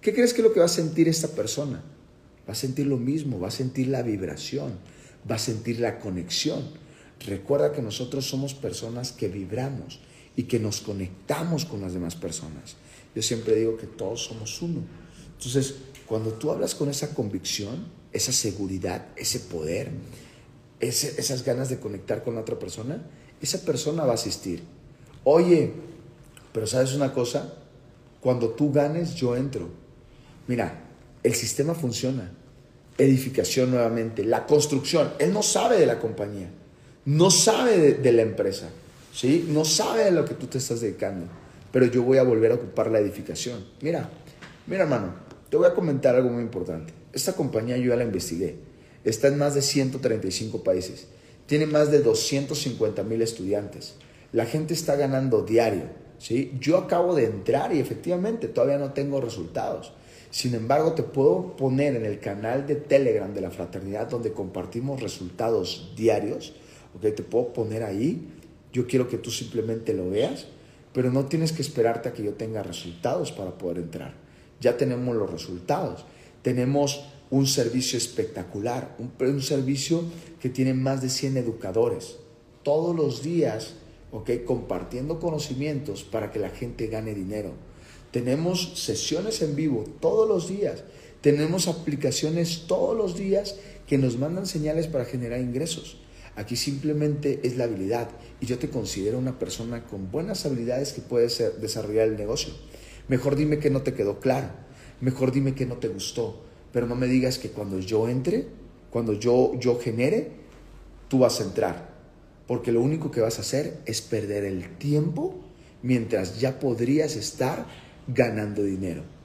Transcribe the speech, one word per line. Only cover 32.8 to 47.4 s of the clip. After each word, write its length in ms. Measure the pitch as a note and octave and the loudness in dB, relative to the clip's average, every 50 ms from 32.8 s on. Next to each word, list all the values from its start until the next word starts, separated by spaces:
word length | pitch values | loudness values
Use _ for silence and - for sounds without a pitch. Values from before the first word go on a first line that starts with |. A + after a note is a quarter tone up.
| - - - - | -20 -18 2 6
Edificación 720 | C3 C3+ C3 B2+ - A#2+ - - - - - C3 B2+ B2+ | 6 8 8 6 4 0 0 0 0 2 2 2 2 4
nuevamente, 540 | B2+ B2 A#2+ A2+ B2+ A#2+ A2+ A2+ A2 - G2 | 4 4 4 2 2 0 -2 -2 -2 -2 0
la 220 | A2 A#2+ A2+ - | 2 2 0 4
construcción. 640 | - D3 D3+ C#3+ - C#3+ C3 - - - D#3+ C#3+ - - - | 4 6 6 6 4 0 0 0 2 2 2 2 2 2 0
Él 140 | - F3+ | 2 2
no 100 | G3 G#3 | 2 2
sabe 360 | - - - G#3 A#3+ B3+ B3 G3 | 2 2 2 2 4 6 6 6
de 60 | D#3 | 6
la 120 | B2 A#2 - | 6 4 0
compañía, 520 | - A2+ - - G#2 G2+ G#2+ G2 F#2 F2 - - - - - - - - - - - | -2 -4 -4 -4 -6 -6 -6 -10 -10 -12 -14 -16 -20 -20 -20 -20 -20 -20 -20 -8 -2
no 240 | C#3 C#3+ D#3 F3 G3 | 2 6 6 8 8
sabe 480 | - - - A3+ A3 A#3 C4 B3 A3 F3+ | 8 6 6 6 6 6 6 6 6 8
de, 160 | D#3 C#3+ A#2+ | 8 8 8
de 180 | - B2+ B2+ | 8 6 6
la 100 | A#2 A2+ | 8 8
empresa, 460 | A2+ G#2+ F#2+ - G2+ F#2+ F#2+ - - E2+ - - - - - - - - | 6 4 2 0 0 0 -2 -4 -8 -12 -14 -16 -20 -20 -20 -20 -20 -14
¿sí? 340 | - - - B2 D3 E3+ - E3 | -8 -2 2 4 4 4 4 2
No 160 | D3+ D3+ D#3 | 2 2 4
sabe 400 | D#3 - - - - A3+ A3+ G3+ | 4 2 2 2 2 4 4 6
de 60 | G3+ | 6
lo 140 | F3+ D#3+ C#3+ | 6 6 4
que 100 | - - | 2 -2
tú 120 | - - | -6 -8
te 120 | - - C3 | -6 -4 -4
estás 220 | B2+ - A#2+ A#2 | -2 -2 -2 -2
dedicando, 460 | A#2 G#2 F#2 - - G2 G2 F#2 E2+ F2 - - - - - - - - | -2 -2 -2 -2 -4 -4 -4 -6 -8 -10 -12 -16 -20 -20 -20 -20 -20 0
pero 140 | - B2+ B2+ | 6 6 6
yo 160 | A#2 A2+ B2+ | 8 6 4
voy 160 | A#2+ B2 C3 C3 | 4 6 6 8
a 40 | |
volver 300 | B2+ B2 A#2 A2 A2 A2+ | 8 6 6 6 6 6
a 40 | A#2+ | 4
ocupar 340 | A#2+ - G2 - A2+ G#2+ A2 | 4 0 -4 -2 0 0 4
la 100 | A2+ A2 | 4 4
edificación. 640 | G#2 G2 F#2+ G#2+ F2+ - D#2+ - - B2 B2 A2 F#2+ - - - | 4 2 0 -6 -10 -8 -8 -6 -6 -6 -8 -10 -12 -16 -14 -8
Mira, 300 | - D3+ E3+ D3+ A#2 - - - - - - - - - - - - | -4 -2 -2 -2 -4 -8 -12 -16 -20 -20 -20 -20 -20 -20 -20 -18 -10
mira, 160 | - E3+ F#3+ F#3 | -6 0 2 2
hermano, 300 | D#3 C3+ A2+ G2+ F2+ E2+ - - - - - - - | 4 4 0 0 -4 -8 -10 -16 -18 -20 -20 -8 0
te 60 | - | 2
voy 100 | D3+ - | 6 6
a 80 | F3 F3 | 6 6
comentar 400 | - F#3 D#3 C#3 B2+ - C3+ B2 | 6 2 2 0 4 4 6 6
algo 160 | B2+ B2+ B2 | 6 4 4
muy 120 | A#2+ A#2+ | 0 0
importante. 500 | A#2 A2 G#2 F#2+ F2 - E2+ D#2+ D#2+ - - - - - | -4 -4 -4 -6 -6 -4 -6 -8 -8 -12 -16 -20 -20 -10
Esta 200 | - C3 - G3 | -6 -2 -2 -2
compañía 440 | F#3 - | 0 0